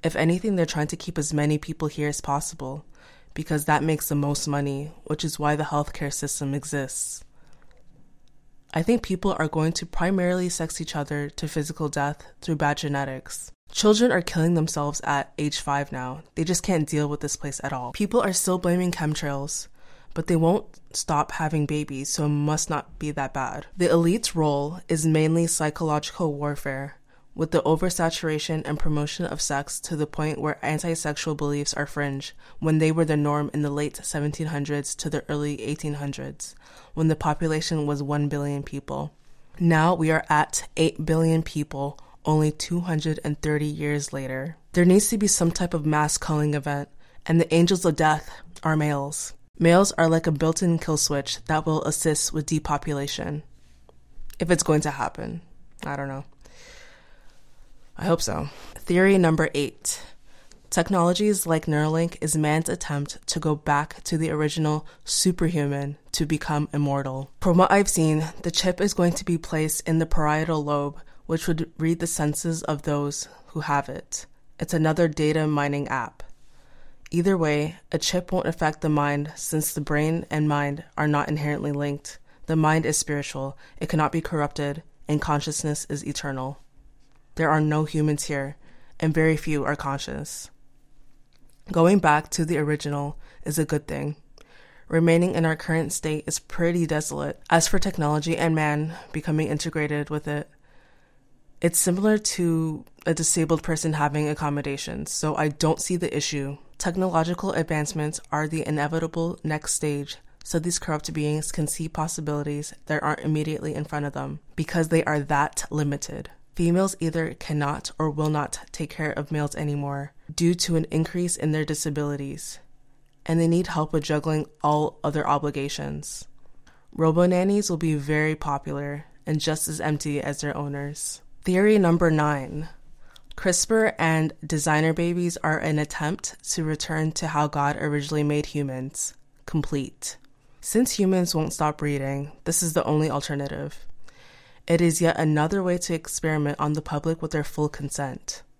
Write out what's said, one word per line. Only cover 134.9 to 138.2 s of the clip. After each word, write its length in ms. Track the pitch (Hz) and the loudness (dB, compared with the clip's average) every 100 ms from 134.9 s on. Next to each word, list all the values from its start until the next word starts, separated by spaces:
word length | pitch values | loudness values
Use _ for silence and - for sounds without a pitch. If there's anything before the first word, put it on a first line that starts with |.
babies 460 | 160 170 175 175 - | 2 0 0 -2 -2
are 200 | 156 156 | 0 0
an 200 | 156 151 | 0 0
attempt 580 | 151 - 151 170 - - - | -2 -2 -4 -4 -8 -10 -6
to 100 | - | -2
return 500 | 156 151 - 160 156 | -2 -4 -4 -2 -2
to 160 | - 156 | -2 -2
how 200 | 147 151 | 0 0
God 280 | 147 143 - | 0 0 0
originally 460 | 151 147 143 151 | -2 -2 -2 0